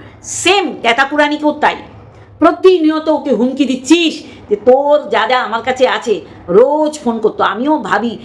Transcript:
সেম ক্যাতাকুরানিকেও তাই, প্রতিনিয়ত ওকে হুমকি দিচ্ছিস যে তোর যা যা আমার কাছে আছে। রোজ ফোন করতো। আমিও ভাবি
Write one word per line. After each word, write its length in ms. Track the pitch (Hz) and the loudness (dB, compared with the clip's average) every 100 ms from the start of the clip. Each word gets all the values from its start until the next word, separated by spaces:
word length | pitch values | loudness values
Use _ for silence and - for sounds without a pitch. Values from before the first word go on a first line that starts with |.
| - - | -14 -20
সেম 520 | - - 339 392 302 190 | -14 -4 0 0 0 -4
ক্যাতাকুরানিকেও 720 | 233 233 277 294 294 294 294 | -2 0 0 0 0 0 -2
তাই, 240 | - - - - - - - - - | 0 -2 -2 -12 -20 -20 -20 -14 0
প্রতিনিয়ত 680 | 320 403 370 359 311 311 311 | 0 4 4 4 2 0 0
ওকে 220 | 294 285 | -2 0
হুমকি 340 | 208 247 277 | 0 0 0
দিচ্ছিস 580 | 262 254 - 339 330 - - - - | -2 -2 2 2 2 -4 -14 -14 -6
যে 60 | 202 | -2
তোর 520 | 247 269 285 294 - | 4 4 4 0 0
যা 180 | 214 226 | -2 0
যা 140 | 254 | -2
আমার 220 | 214 226 | -2 -6
কাছে 260 | 240 254 240 | -4 0 0
আছে। 320 | 208 233 175 - - - | 0 -2 -4 -6 -16 0
রোজ 500 | 190 269 302 302 - | 4 4 2 -2 -2
ফোন 200 | 240 226 | -6 -2
করতো। 260 | 214 - | -2 0
আমিও 340 | 180 202 285 302 | -2 -2 -2 -2
ভাবি 400 | 196 202 233 190 | 0 -2 -2 -8